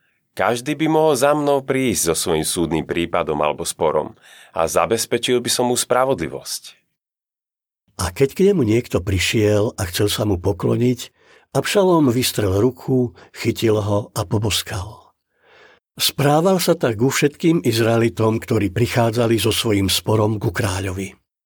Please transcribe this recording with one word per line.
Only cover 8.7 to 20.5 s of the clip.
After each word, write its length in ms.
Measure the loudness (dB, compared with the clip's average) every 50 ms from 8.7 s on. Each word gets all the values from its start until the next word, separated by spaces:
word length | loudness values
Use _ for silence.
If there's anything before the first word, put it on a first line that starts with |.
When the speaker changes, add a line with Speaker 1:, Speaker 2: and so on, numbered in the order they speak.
| 2 0 0 -2 -4 -4
Speaker 2:
prišiel 720 | -2 0 -2 0 0 0 0 2 2 4 4 2 2 0 -2 -6
a 80 | -8 -6
chcel 240 | -2 -2 -2 0 0
sa 160 | -2 0 0
mu 80 | 0
pokloniť, 720 | 0 0 -2 -2 -2 -2 -2 0 2 2 0 0 -2 -6 -14 _ _ _ _ -20 _ _ _ -4
Abšalóm 560 | -2 -2 0 2 2 4 4 4 4 4 4 2
vystrel 400 | 2 0 -2 -2 -2 0 0 2 2
ruku, 560 | 2 2 0 -2 -4 -2 0 0 0 -2 -4 -12 -20 -20 -14
chytil 480 | -4 -4 -4 -2 0 0 0 2 2
ho 320 | 0 0 -2 -2 -2 -4 -6
a 160 | -6 -4 -2
poboskal. 720 | -2 -2 -2 -2 -2 -4 -4 -6 -8 -10 -10 -10 -14 -20 -20 _ _ _ _ _ _ _ _ _ _ -20 -20 -20 -20 _ _ _ _
Správal 640 | -4 -4 -4 -2 0 2 4 4 4 4 4 2
sa 160 | 2 2 0 0
tak 240 | 2 0 -2 0
ku 160 | 2 0 0 2
všetkým 560 | 2 0 0 0 0 2 2 2 2 2 0
Izraelitom, 720 | 0 2 2 2 2 2 2 2 0 2 2 2 2 0
ktorí 320 | -2 -2 0 0 0 0 0
prichádzali 640 | 0 0 2 2 2 2 2 2 0 2 2 2
so 160 | 2 2 0 0
svojím 400 | 0 0 0 0 2 2 0 0
sporom 480 | -2 0 0 0 2 2 0 0 -2
ku 80 | -2
kráľovi. 640 | -4